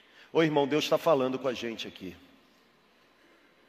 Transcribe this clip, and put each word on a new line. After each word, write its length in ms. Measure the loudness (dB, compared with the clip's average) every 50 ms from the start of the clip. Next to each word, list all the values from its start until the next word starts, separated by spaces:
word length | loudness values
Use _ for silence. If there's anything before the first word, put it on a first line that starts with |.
| _ _ _ -20 -12 -4 0
Ô, 100 | 2 2
irmão, 240 | 4 4 2 2
Deus 220 | 2 2 0 0 0
tá 100 | 0 0
falando 400 | 2 2 2 2 2 0 -2 -4
com 100 | -4 -4
a 60 | -4
gente 320 | -4 -6 -8 -8 -10 -12
aqui. 300 | -14 -14 -14 -14 -16 -16 -16 -20 -20 _ _ _ _ _ _ _ _ _ _ _ _ _ _ _ _ _ _ _ _ _ _ _ _ _ _ _